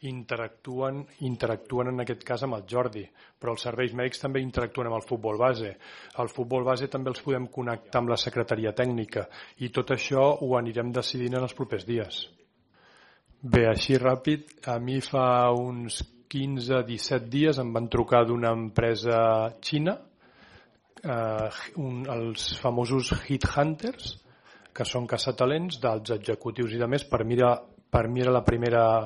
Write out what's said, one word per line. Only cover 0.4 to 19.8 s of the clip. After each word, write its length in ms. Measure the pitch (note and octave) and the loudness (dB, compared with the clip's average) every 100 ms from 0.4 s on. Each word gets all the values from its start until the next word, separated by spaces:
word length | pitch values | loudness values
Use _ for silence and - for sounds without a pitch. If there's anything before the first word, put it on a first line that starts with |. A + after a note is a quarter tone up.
| A2+ - - B2+ C3+ C#3 C#3+ - C3 | -6 -10 -10 -4 -4 -4 -12 -8 -6
interactuen 600 | A#2+ A#2 A2 - B2 B2+ | -2 -2 -4 -4 -4 -2
en 100 | B2+ | -2
aquest 200 | A#2+ A#2 - | -4 -6 -4
cas 160 | B2 | -4
amb 140 | C3+ A2+ | -4 -6
el 80 | F#2+ | -4
Jordi, 340 | A#2+ B2 G#2+ F#2+ _ - _ | -2 -2 -4 -14 _ -20 _
però 140 | A#2+ | -6
els 120 | A#2 B2 | -6 -6
serveis 240 | A#2 B2+ | -2 -2
mèdics 300 | A#2 B2+ - | -2 -4 -4
també 180 | C#3 C3+ | -4 -4
interactuen 480 | C3 B2 A#2+ - A#2+ | -2 -2 -2 -2 -2
amb 80 | A2+ | -2
el 80 | - | -2
futbol 300 | A#2+ A2 G#2+ | -4 -2 4
base. 380 | B2 A#2+ A2 F#2 - - - - | 4 2 -4 -10 -18 -20 -16 -6
El 120 | A#2 | -6
futbol 320 | - A#2+ B2+ B2 | -4 -2 0 2
base 240 | B2+ C3+ | 0 -2
també 240 | C3+ C3 | -4 -4
els 80 | B2 | -6
podem 260 | - B2+ B2+ | -2 -4 -4
connectar 480 | - A#2+ A#2 - B2+ | -6 -4 -6 -2 0
amb 120 | A#2+ | 2
la 40 | A#2 | 0
secretaria 560 | - A#2+ A#2 A2+ A2 | 0 -2 0 0 0
tècnica 540 | G#2 B2 A#2+ A2 - F#2+ - - - | 0 0 0 -2 -4 -6 -10 -20 -8
i 80 | B2 | -4
tot 240 | A#2+ B2 | -2 0
això 320 | B2+ - C3+ C#3 C#3+ | -2 0 4 4 4
ho 140 | C3+ B2+ | 2 0
anirem 340 | A#2+ A#2 A#2+ | 0 -2 -2
decidint 460 | B2 A#2+ C3 B2 B2+ | -2 -4 -2 -2 0
en 80 | B2+ | -2
els 80 | |
propers 320 | - C3 G#2+ F#2+ | -4 -6 -6 -2
dies. 380 | A#2 G2+ - - _ _ _ _ _ _ - - _ _ _ | -2 -2 -8 -12 _ _ _ _ _ _ -20 -20 _ _ _
Bé, 240 | C3 B2 A#2 | 4 6 6
així 320 | G#2+ - C3 | 4 4 4
ràpid, 640 | B2+ C3 - D3+ D3 - - | 4 2 2 -2 -4 -14 -6
a 80 | A#2+ | -4
mi 220 | B2 C3+ | -2 -4
fa 480 | - C#3 B2+ B2 B2 | -2 2 4 6 4
uns 480 | A#2+ B2 B2 A#2+ - - _ _ | 4 0 -6 -8 -8 -10 _ _
quinze, 480 | C#3 C3+ C#3 A#2+ C3 A2+ | -6 -4 -4 0 0 0
disset 400 | A2+ - C3 A#2 | -6 -2 -2 -2
dies 300 | C3+ D#3 C#3 | 2 2 2
em 140 | A#2+ A2+ | 0 -2
van 140 | A#2 | 0
trucar 320 | A#2+ A#2 A#2+ A#2 | 0 6 6 6
d'una 280 | A#2+ A#2 A2+ | 4 2 0
empresa 640 | A2+ G#2 A#2 A2+ A#2 A#2 A2+ A2 A2+ - | 0 2 2 2 2 4 6 4 2 -4
xina, 360 | - D3 | -4 0